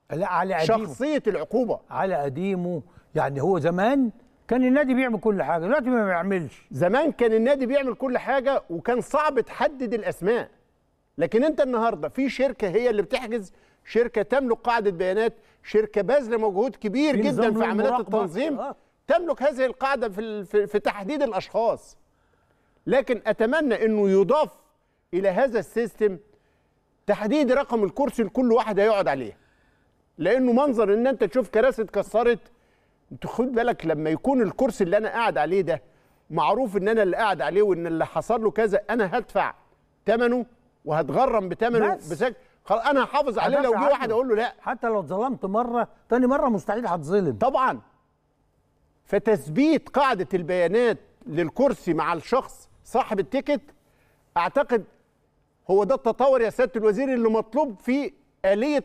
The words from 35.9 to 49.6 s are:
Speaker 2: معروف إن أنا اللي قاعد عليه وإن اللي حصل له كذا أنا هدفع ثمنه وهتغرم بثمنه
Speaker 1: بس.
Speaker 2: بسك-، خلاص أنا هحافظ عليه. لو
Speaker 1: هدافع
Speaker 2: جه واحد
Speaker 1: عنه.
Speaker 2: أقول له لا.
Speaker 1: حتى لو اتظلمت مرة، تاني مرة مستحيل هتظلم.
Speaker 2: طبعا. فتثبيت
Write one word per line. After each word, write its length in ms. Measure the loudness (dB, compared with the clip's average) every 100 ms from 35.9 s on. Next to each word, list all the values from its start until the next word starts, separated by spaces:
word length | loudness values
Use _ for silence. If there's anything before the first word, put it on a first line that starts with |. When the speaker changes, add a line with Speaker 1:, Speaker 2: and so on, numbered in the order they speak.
| _ _ _ -8
Speaker 2:
معروف 460 | -2 0 2 0 -2
إن 120 | 0
أنا 140 | 2
اللي 140 | 2 2
قاعد 240 | 0 0
عليه 220 | 0 2
وإن 240 | 2 2 -2
اللي 200 | -2 -2
حصل 380 | -4 -2 0
له 60 | 0
كذا 320 | 0 0 0 -2
أنا 280 | -2 0 -2
هدفع 360 | -4 -2 -2 -6 _ _ _ _ -2
ثمنه 400 | 0 2 0 -4 _ _ _
وهتغرم 640 | -4 -2 0 0 2 0 -2
بثمنه 460 | -2 0 2 0
Speaker 1:
بس. 180 | -2 -6
Speaker 2:
بسك-، 240 | -4 -4 -4 _ _
خلاص 220 | -2 -2 2
أنا 180 | 0
هحافظ 340 | 2 0 0 0
عليه. 220 | 0 2
لو 100 | 2
Speaker 1:
هدافع 160 | 2 2
Speaker 2:
جه 40 |
واحد 120 | 2
Speaker 1:
عنه. 120 | 2
Speaker 2:
أقول 140 | 0 2
له 60 |
لا. 200 | 0 0 -4
Speaker 1:
حتى 260 | -8 -4 -2
لو 140 | -2
اتظلمت 440 | -2 -4 -4 -4
مرة، 440 | -4 -2 -2 -2 -4 -6 -2
تاني 180 | 2 2
مرة 220 | 2 2
مستحيل 380 | 0 -2 -4 -2
هتظلم. 500 | -4 0 0 0 2
Speaker 2:
طبعا. 440 | 0 2 0 -2 -10 _ _ _ _ _ _ _ _ _ _ _
فتثبيت 840 | -4 -2 0 0 0 0